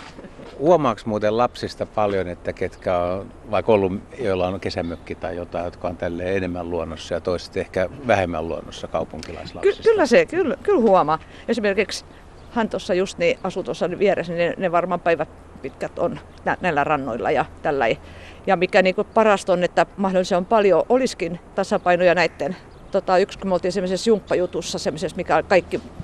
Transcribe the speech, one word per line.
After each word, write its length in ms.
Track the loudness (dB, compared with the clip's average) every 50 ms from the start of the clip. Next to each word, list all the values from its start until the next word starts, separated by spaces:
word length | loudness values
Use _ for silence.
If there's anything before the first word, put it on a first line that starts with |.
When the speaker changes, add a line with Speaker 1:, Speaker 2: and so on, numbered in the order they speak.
| -8 -16 -18 -18 -18 -18 -18 -18 -18 -16 -8 0
Speaker 1:
Huomaaks 460 | 4 4 4 4 4 2 -2 -2 -4
muuten 320 | -4 -2 0 0 2 2 2
lapsista 480 | 2 0 -2 -4 -10 -8 -6 -8 -8
paljon, 420 | -4 -2 0 0 2 2 0 -2 -4
että 260 | -6 -8 -8 -8 -6
ketkä 440 | -4 -6 -6 -6 -6 -2 -2 0 0
on, 340 | 0 0 -2 -4 -8 -10 -16 -18 -8 -4
vaikka 200 | -2 0 2 4 4
ollut, 200 | 4 4 2 0 -4 -8 -12 -10 -6
joilla 280 | -4 -2 0 0 0 -2
on 120 | -2 -4
kesämökki 560 | -6 -6 -6 -4 -6 -6 -8 -10 -10 -12 -10
tai 200 | -8 -8 -8 -8
jotain, 300 | -8 -8 -8 -6 -6 -6
jotka 220 | -8 -8 -8 -8 -8
on 100 | -6 -6
tälleen 400 | -6 -6 -6 -4 -4 -2 -2 -2
enemmän 320 | -2 -2 -4 -6 -6 -4
luonnossa 440 | -4 -4 -4 -6 -8 -10 -8 -6 -6
ja 80 | -4
toiset 360 | -2 -2 -4 -4 -6 -6 -6 -6
ehkä 320 | -6 -4 -2 -2 -2 -2 -4 -4 0 2
vähemmän 400 | 2 2 2 0 -2 -4 -4 -4
luonnossa 400 | -6 -8 -8 -12 -14 -14 -10 -6
Speaker 2:
Ky-, 40 |
Speaker 1:
kaupunkilaislapsista? 920 | -4 -4 -4 -6 -8 -12 -12 -12 -12 -12 -12 -12 -6 0 0 0 0 2 2
Speaker 2:
kyllä 220 | 2 4 4 4
se, 200 | 4 6 4 4
kyllä, 300 | 4 0 -2 -2 -2 -2 -2 0
kyllä 180 | 2 2 4
huomaa. 380 | 6 6 6 6 4 2 0 -2 -4 -10 -20 -10 -6 -4
Esimerkiksi 580 | -2 0 0 0 0 0 -2 -2 -6 -10 -12 -14 -20 -20 -20 -20 -20 -20 -18 -6
hän 180 | -4 -2 -2 -2
tuossa 240 | -4 -6 -4 -2 -2
just 240 | 0 -2 -2 -2 0
niin 220 | 0 0 0 0 -4
asuu 200 | -6 -4 -4 -6
tuossa 260 | -6 -4 -4 -4 -4 0 2
vieressä, 340 | 2 2 2 2 0 -2 -2
niin 160 | -2 0 -2
ne, 60 | -2 -2
ne 140 | -2 0
varmaan 280 | 0 0 0 0 -2 -2
päivät 300 | 0 0 0 0 0 -4 -8 -14 -20 -20 -16 -14
pitkät 380 | -12 -12 -10 -8 -10 -8 -4 -2
on 200 | -2 -2 -2 -6 -12 -16 -20 -6 -4
nä-, 120 | -2 -2 0
näillä 220 | 0 0 0 2 2
rannoilla 480 | 2 0 0 0 -4 -4 -2 -2 0
ja 140 | 2 0 0 -2 -6 -6
tällä. 240 | -4 -2 0 2 2 2 0 0 -4 -10 -18 -18 -18 -18 -20 -6 -2 0
Ja 80 | 2
mikä 260 | 2 2 4 4 4
niinku 220 | 4 4 2 0 -4
parasta 500 | -2 2 2 4 4 4 2 2 0 2
on, 100 | 2 2
että 220 | 2 2 2 0 0 0 -2
mahdollisimman 480 | -2 0 2 0 0 2 0 0 0
paljon 380 | 2 2 4 6 6 6 4 4 4
olisikin 500 | 2 2 2 0 -2 -4 -6 -6 -6 -8 -12 -8 -4
tasapainoja 600 | -4 -2 0 -2 0 2 2 4 6 6 6 6
näitten. 400 | 6 2 0 0 -2 -4 -4 -4 -6 -12 -18 -20 -20 -8 -4
Tota, 260 | -2 -2 0 2 4 4
yksi, 220 | 4 2 -2 -6
kun 80 | -4 -2
me 40 | 0
oltiin 180 | 0 0 -2
semmoisessa 380 | -2 -2 -2 -2 -2 0 2 2
jumppajutussa, 720 | 2 2 2 0 0 0 0 0 -2 -6 -6 -6 -6 -6
semmoisessa, 360 | -4 -4 -4 -4 -6 -6 -6 -6
mikä 260 | -2 0 0 0 2
kaikki 380 | 4 2 2 2 2 -4 -8 -8 -10 -14 -14